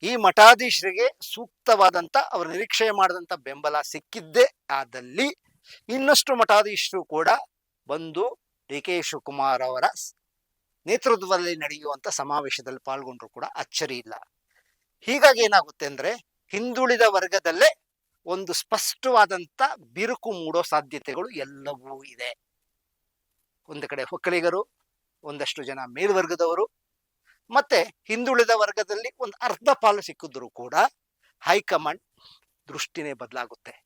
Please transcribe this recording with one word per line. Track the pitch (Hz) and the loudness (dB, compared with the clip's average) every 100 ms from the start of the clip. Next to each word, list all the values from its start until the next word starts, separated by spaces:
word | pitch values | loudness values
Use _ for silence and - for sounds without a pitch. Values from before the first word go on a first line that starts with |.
ಈ | 170 247 | -4 2
ಮಠಾಧೀಶರಿಗೆ | 208 - 214 240 247 - 196 185 494 - - | 2 10 10 10 6 -2 -4 -2 -2 -2 -14
ಸೂಕ್ತವಾದಂಥ, | - 240 _ - 220 190 180 170 277 - | -14 -16 _ 0 6 6 4 -2 -2 -2
ಅವರು | - 170 | -4 -6
ನಿರೀಕ್ಷೆ | 170 214 - 220 208 | -6 -6 -2 0 2
ಮಾಡಿದಂಥ | 190 175 175 175 131 | 0 0 -8 -10 -10
ಬೆಂಬಲ | 139 147 151 143 | -6 -4 -4 -6
ಸಿಕ್ಕಿದ್ದೇ | 156 _ 220 160 175 247 _ _ 139 | -12 _ -18 -4 4 4 _ _ -6
ಆದಲ್ಲಿ | 131 127 123 143 277 - _ _ _ - _ 247 | -6 -12 -12 -4 -4 -4 _ _ _ -20 _ -4
ಇನ್ನಷ್ಟು | 269 285 - 254 | 2 2 2 0
ಮಠಾಧೀಶರು | 220 208 208 202 - 190 170 | 4 4 2 -2 -6 -6 -6
ಕೂಡ | 151 160 233 254 _ _ _ _ | -2 2 0 0 _ _ _ _
ಬಂದು | 147 165 156 466 - _ _ _ | -10 -8 -6 -6 -6 _ _ _
ಡಿ | 143 - | -12 -6
ಕೆ | 180 160 | -4 -4
ಶಿವಕುಮಾರ್ | 143 - 143 135 127 131 | -10 -12 -4 -2 0 -2
ಅವರ | 127 170 - | 0 -2 -2
ಸ್-, | - _ _ _ _ _ _ _ - | -14 _ _ _ _ _ _ _ -4
ನೇತೃತ್ವದಲ್ಲಿ | 220 269 226 185 185 175 165 | -2 2 0 2 0 0 -6
ನಡೆಯುವಂಥ | 147 147 147 139 214 - | -8 -8 -10 -8 -8 -8
ಸಮಾವೇಶದಲ್ಲಿ | 143 143 139 - 127 131 - | -4 -4 -4 -10 -10 -14 -10
ಪಾಲ್ಗೊಂಡ್ರು | 135 131 123 113 - | -10 -10 -16 -20 -12
ಕೂಡ | 139 - | -12 -10
ಅಚ್ಚರಿ | 139 - 151 127 | -10 -6 -6 -8
ಇಲ್ಲ. | 113 110 - _ _ _ _ _ _ _ - | -12 -18 -20 _ _ _ _ _ _ _ -4
ಹೀಗಾಗಿ | 269 285 240 220 | 6 6 6 4
ಏನಾಗುತ್ತೆ | 202 151 - 147 | 4 2 -8 -10
ಅಂದ್ರೆ | 139 143 240 _ _ _ | -6 -6 -6 _ _ _
ಹಿಂದುಳಿದ | 196 240 247 254 240 226 196 | -8 -6 -2 0 4 4 4
ವರ್ಗದಲ್ಲೇ | 185 190 175 165 285 - _ _ _ _ - | 0 -2 -2 4 4 4 _ _ _ _ -8
ಒಂದು | 185 190 170 | -8 -6 -8
ಸ್ಪಷ್ಟವಾದಂಥ | - 220 - - 262 240 202 185 170 _ 269 320 127 123 | -4 -4 -4 -4 2 4 4 2 -10 _ -4 -4 _ -8
ಬಿರುಕು | 220 247 226 190 | -6 -6 -8 -8
ಮೂಡೋ | 160 165 175 | -4 -4 -2
ಸಾಧ್ಯತೆಗಳು | 151 139 143 - 139 214 190 | -2 -4 -14 -12 -10 -10 -10
ಎಲ್ಲವೂ | 135 139 139 139 131 135 135 | -14 -12 -14 -14 -14 -20 -20
ಇದೆ. | 120 123 120 _ _ _ _ _ _ _ _ _ _ _ _ _ | -14 -14 -14 _ _ _ _ _ _ _ _ _ _ _ _ _
ಒಂದು | 147 147 | -14 -10
ಕಡೆ | 139 127 175 | -8 -8 -6
ಒಕ್ಕಲಿಗರು, | - 175 170 180 - _ _ _ _ _ 151 | -2 2 2 0 -6 _ _ _ _ _ -16
ಒಂದಷ್ಟು | 147 143 - 127 | -8 -8 -8 -10
ಜನ | 135 127 123 | -12 -12 -4
ಮೇಲ್ವರ್ಗದವರು, | 190 190 180 175 170 165 214 _ _ _ _ _ _ _ _ 247 | 0 2 0 0 -2 0 -4 _ _ _ _ _ _ _ _ -2
ಮತ್ತೆ | 277 226 170 _ _ | 2 0 0 _ _
ಹಿಂದುಳಿದ | 220 247 254 226 226 | -4 -2 2 4 4
ವರ್ಗದಲ್ಲಿ | 208 208 190 208 233 _ | 2 0 -4 -6 -8 _
ಒಂದು | 240 - 247 | -12 -6 -8
ಅರ್ಧ | - 240 269 | -2 0 4
ಪಾಲು | 220 208 180 | 4 2 -4
ಸಿಕ್ಕಿದ್ರು | 160 160 131 123 - | -14 -14 -14 -16 -16
ಕೂಡ | 123 151 226 _ _ _ _ _ - | -6 0 0 _ _ _ _ _ 0
ಹೈಕಮಾಂಡ್ | 190 - 170 156 175 _ _ _ _ _ _ _ | 0 2 -2 -2 -8 _ _ _ _ _ _ _
ದೃಷ್ಟಿನೇ | 139 - - 147 131 | -12 -12 -10 -10 -12
ಬದಲಾಗುತ್ತೆ. | 120 127 120 - - - | -12 -10 -12 -14 -20 -20